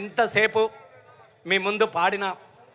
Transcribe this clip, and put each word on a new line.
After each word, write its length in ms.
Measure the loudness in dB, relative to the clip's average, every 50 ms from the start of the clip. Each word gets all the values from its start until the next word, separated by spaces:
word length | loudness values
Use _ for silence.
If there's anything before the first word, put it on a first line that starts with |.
| -6
ఇంతసేపు 580 | -4 0 0 0 2 2 2 2 2 2 0 0 0 -2 -10 -20 -20 -20 -20 -20 -20 -20 -20 -20 -20 _ _ _ -2
మీ 80 | -2 0 0
ముందు 180 | -2 0 0 0 0 0
పాడిన, 300 | 0 0 0 0 -2 -4 -6 -6 -10 -14 -20 -20 -20 -20 -20